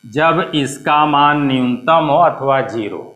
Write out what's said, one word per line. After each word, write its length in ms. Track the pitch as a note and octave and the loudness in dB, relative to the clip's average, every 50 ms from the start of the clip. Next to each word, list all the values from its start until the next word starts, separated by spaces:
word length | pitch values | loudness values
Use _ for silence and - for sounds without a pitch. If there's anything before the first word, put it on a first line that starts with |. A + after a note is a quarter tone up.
| _ A#2+ | _ -8
जब 420 | G#2+ C#3+ D#3 E3 D#3+ E3 F3+ - - | -2 0 2 2 2 0 -4 -2 -4
इसका 500 | D3+ C#3 C3 - - - D#3+ D3+ D3+ D3+ | -4 -4 -4 -6 -6 -2 0 2 2 2
मान 340 | D3+ D3 C#3+ C#3+ C#3+ D3 D3 | 2 2 2 2 2 2 2
न्यूनतम 640 | C#3+ C#3 C3 C3 B2+ B2 B2 A#2+ B2 - C3 E3 D#3 | 0 0 0 0 0 -2 -2 -2 0 2 2 2 2
हो 100 | D3+ C#3 D#3+ | 2 2 2
अथवा 420 | F3 D#3 C3 - C3+ C#3 C3+ C3+ | 2 2 0 -2 -2 0 0 0
ज़ीरो 380 | B2+ - G2+ A2+ G#2+ G2 F2+ D#2 C2 - - | -2 -4 -6 -6 -6 -6 -8 -10 -12 -14 -20